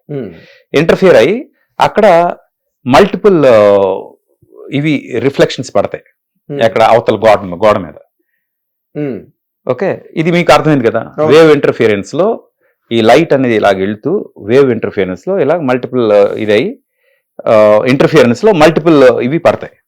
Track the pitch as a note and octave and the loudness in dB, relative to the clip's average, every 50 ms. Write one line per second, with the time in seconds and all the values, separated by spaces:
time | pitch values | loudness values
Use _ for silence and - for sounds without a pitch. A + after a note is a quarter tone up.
0 | _ - D3 C#3 A#2 F#2+ E2 - - _ _ _ _ _ - C#3 D#3+ E3+ G3 - | _ -14 -12 -12 -12 -12 -16 -20 -20 _ _ _ _ _ -4 -2 0 0 0 2
1 | F#3+ F#3 D3 A#2+ A2+ D#3 G#3 B3 D#4+ - _ _ _ _ _ - - - - - | 4 4 4 4 4 2 0 -4 -8 -12 _ _ _ _ _ -4 -4 -2 -2 0
2 | G#3 G#3 F3 E3+ F3 F3 - - _ _ _ _ _ _ _ _ - A#2+ B2+ D3+ | 2 2 4 2 0 -2 -4 -10 _ _ _ _ _ _ _ _ -4 0 2 2
3 | G3+ G3 - F#3 - G#3 F#3+ D#3+ C#3+ C3 A#2 G#2+ G#2 G#2 G2+ G2+ G2 F#2+ G2 G2+ | 2 2 0 -2 0 0 2 2 4 4 4 4 4 4 4 2 0 0 -4 -6
4 | - - _ _ _ _ _ _ _ _ A1+ - - - - C3+ D3 D#3+ D3 - | -10 -16 _ _ _ _ _ _ _ _ _ -20 -14 -10 -8 -6 -4 -4 -4 -4
5 | - - B2+ A2+ A2 C#3 C#3+ - D#3+ - - - B2 - - G2+ G#2+ - - - | -6 -8 -8 -4 -4 -2 0 0 -2 -2 -2 -6 -10 -6 -4 -4 -4 -4 -6 -12
6 | _ _ _ _ _ _ _ _ _ - C#3+ C#3+ A#2 A2+ - A#2 A2 G#2+ A2+ A#2+ | _ _ _ _ _ _ _ _ _ -12 -6 -2 -2 -2 0 2 2 2 2 2
7 | A#2 - A2 G2 G#2+ A2 G2+ G2 G2+ F#2 F2 E2 G#2+ G#2+ G#2 G#2 F2 D2+ - - | 0 -2 -4 0 2 2 2 2 0 -6 -8 -2 0 0 0 0 -4 -12 -16 -20
8 | _ _ _ _ _ _ _ _ _ _ _ _ _ _ _ _ _ _ - D3 | _ _ _ _ _ _ _ _ _ _ _ _ _ _ _ _ _ _ -12 -10
9 | D3+ C#3 A#2 F#2 - _ _ _ _ _ _ _ - - B2+ - G3 F3+ B2+ - | -10 -10 -10 -12 -14 _ _ _ _ _ _ _ -8 -8 -6 -4 -4 -6 -6 -8
10 | - - - - D#3 F3 E3+ F3 E3+ - D#3 D3 C#3+ D#3 D3+ C#3 A#2 A2+ G#2 A2+ | -12 -12 -8 -6 -4 -2 -2 -2 -2 0 -2 -2 0 0 -2 0 0 -2 -4 -4
11 | - - - D3 D3+ D#3+ D3 D#3+ E3 D#3 D3 C#3+ - C#3+ C3 - B2 A2 G#2 G2 | -8 -8 -8 -4 0 2 4 4 6 4 4 2 0 -2 -2 0 0 0 0 -2
12 | F#2+ - - C#3+ F3+ A3 A#3+ - _ _ _ _ _ _ _ _ _ - A#2 A#2 | -6 -8 -6 -4 -2 -2 -4 -6 _ _ _ _ _ _ _ _ _ -6 -4 0
13 | A2 A2 A#2+ D3+ E3 D#3+ D3+ C3 C3+ B2 A2+ G#2+ G2 G2+ G2 F#2+ F#2+ G2+ G#2+ G#2 | 2 4 4 2 2 2 0 0 0 0 0 0 0 0 0 0 -2 -6 -6 -8
14 | - C#3 F3+ G#3 - - _ - G2+ G2+ A#2+ C#3 C#3+ C3 A#2 A2 - G2+ - G#2 | -6 -6 -6 -6 -8 -10 _ -14 -6 -2 2 2 2 2 0 -4 -6 -6 -4 -4
15 | F#2 F2+ F#2 F2 - F3 F#3+ G3 C#3+ C3 D#3+ F3+ D3 B2+ B2+ B2+ B2+ B2 B2+ B2+ | -4 -4 -6 -10 -8 -6 -4 -4 -2 -2 -2 -4 -2 -4 -4 -4 -6 -6 -4 -2
16 | A#2+ G#2+ G#2 G#2 G2+ G2+ - A2 A2 G#2 G#2 A2 C#3+ G#3 C#4 - _ _ _ _ | 0 2 2 2 2 2 -2 -4 -4 -2 0 0 -2 -2 -8 -12 _ _ _ _
17 | _ _ _ _ _ _ _ - - - A#2 G#2+ G#2+ G#2 G#2+ G#2+ - B2+ C3 C#3 | _ _ _ _ _ _ _ -8 -2 0 2 4 4 4 2 2 2 0 0 0
18 | E3 D#3+ D3+ D3+ B2 A#2+ A#2 - - A3 G#3 D#3 D3+ E3+ D#3 F3 D#3 E3+ D#3+ C#3+ | 0 2 2 2 2 2 0 0 0 0 2 4 2 2 2 2 2 2 4 4
19 | C3 B2 A#2 - A#2+ B2 D3+ E3 - A2 G2+ - - - _ _ _ | 4 4 2 0 -2 -4 -4 -2 0 0 -2 -2 -4 -14 _ _ _